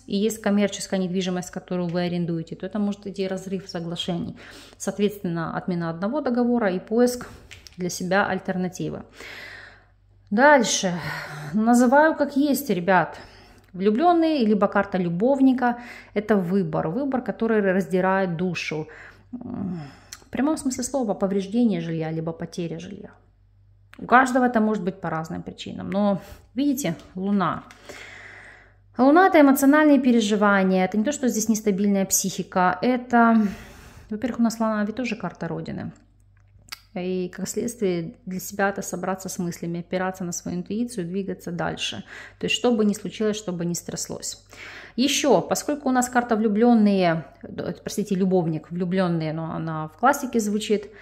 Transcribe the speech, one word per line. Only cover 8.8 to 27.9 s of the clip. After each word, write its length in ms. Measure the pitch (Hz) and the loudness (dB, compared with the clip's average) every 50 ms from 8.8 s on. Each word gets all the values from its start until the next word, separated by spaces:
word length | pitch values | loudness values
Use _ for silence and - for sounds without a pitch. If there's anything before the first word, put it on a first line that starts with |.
| 165 156 151 - - - - - - - - - - - - - - - - - _ _ _ _ _ _ _ _ _ _ | -8 -6 -6 -10 -14 -16 -18 -20 -18 -18 -16 -16 -18 -18 -18 -18 -20 -20 -20 -20 _ _ _ _ _ _ _ _ _ _
Дальше. 640 | 208 214 262 294 302 269 220 - - - - 185 175 175 156 151 151 - - - - - - 147 - | 2 6 8 8 8 8 6 4 0 -2 -2 -2 -4 -4 -6 -8 -10 -10 -10 -12 -12 -12 -12 -4 -2
Называю 600 | 214 220 233 240 240 247 240 254 285 302 320 294 | 0 4 4 6 6 6 6 6 6 6 6 4
как 220 | 311 294 285 - 269 | 2 -2 -2 0 0
есть, 320 | 285 302 269 - - - | 2 2 2 0 0 -2
ребят. 480 | 202 175 175 185 190 175 160 151 - - - - - - - - - - _ _ - | -2 -2 2 4 4 4 4 2 -2 -12 -18 -20 -20 -20 -20 -20 -20 -20 _ _ -10
Влюбленные, 720 | 175 190 214 214 233 320 359 349 339 320 320 311 285 233 | -2 0 2 2 4 4 4 4 4 4 2 2 2 2
либо 220 | 208 214 196 202 190 | 4 4 4 2 2
карта 300 | - - 196 196 - 185 | 2 0 0 0 0 -2
любовника — 840 | 185 170 170 175 214 254 285 269 269 262 254 254 247 240 240 240 - - - - - - - | -2 0 0 0 2 2 4 4 4 4 4 4 0 0 -2 -2 -8 -16 -18 -20 -20 -6 -6
это 220 | 208 208 - 220 | -6 0 2 2
выбор. 520 | 202 180 170 185 202 190 156 156 160 156 160 | 2 2 2 0 0 0 0 -2 -2 -2 -2
Выбор, 340 | 170 240 294 277 262 247 | -2 -2 -2 -2 -2 -4
который 400 | 247 - 196 - 226 226 226 214 | -4 -4 -4 -4 0 0 2 2
раздирает 720 | 202 190 180 196 185 160 175 185 180 185 190 190 196 180 170 | 2 2 2 2 0 0 0 0 2 2 2 2 0 0 -2
душу. 520 | 156 180 185 170 - - - 160 156 156 - - - - - - - _ _ | -2 -2 -4 -4 -4 -6 -6 -6 -8 -8 -10 -14 -20 -20 -20 -20 -20 _ _
В 1000 | - 240 247 - - - 196 185 180 170 147 135 - - - - - - - _ - | -16 -14 -12 -10 -8 -8 -6 -6 -8 -8 -10 -14 -18 -20 -20 -20 -20 -20 -20 _ -6
прямом 220 | - 254 302 320 | -4 -2 -2 -2
смысле 300 | 302 - 277 247 - 247 | -2 -4 -6 -6 -4 -6
слова 280 | 247 - 277 247 208 190 | -6 -4 -4 -2 -2 -2
повреждение 680 | - 202 190 190 196 190 185 202 233 247 226 190 170 | -2 -2 0 0 -2 -2 -2 0 2 2 2 2 0
жилья, 280 | 165 170 165 160 160 160 | -2 -4 -4 -4 -4 -4
либо 220 | 160 160 160 165 | -4 -4 -4 -6
потеря 480 | 165 - 170 165 - - 175 160 160 165 | -6 -8 -10 -12 -8 -8 -8 -6 -8 -10
жилья. 300 | 175 190 202 - - - - _ _ _ _ _ _ _ _ _ _ _ _ _ _ _ - - | -12 -14 -16 -16 -16 -18 -20 _ _ _ _ _ _ _ _ _ _ _ _ _ _ _ -18 -14
У 80 | - | -2
каждого 400 | 170 220 247 262 254 247 269 247 | 4 4 4 4 4 2 2 2
это 160 | 247 247 226 | 2 2 2
может 200 | 214 214 214 196 | 0 0 0 -2
быть 200 | 175 190 185 - | -2 -4 -6 -6
по 80 | - 170 | -8 -6
разным 340 | 165 160 160 165 175 175 165 | -6 -6 -6 -6 -8 -10 -10
причинам. 460 | - 175 - - 196 - - - 180 | -12 -14 -12 -12 -12 -10 -10 -8 -4
Но, 320 | 180 196 208 202 196 165 - - - - - _ _ | -2 0 2 2 0 0 -4 -10 -20 -20 -20 _ _
видите, 400 | 226 285 285 277 262 - 165 170 - - - - | -2 0 0 0 0 -2 -4 -4 -6 -10 -14 -10
Луна. 480 | 185 185 202 202 202 180 156 - - - - - - - - | -6 -2 0 2 2 2 0 -2 -4 -8 -14 -20 -20 -20 -20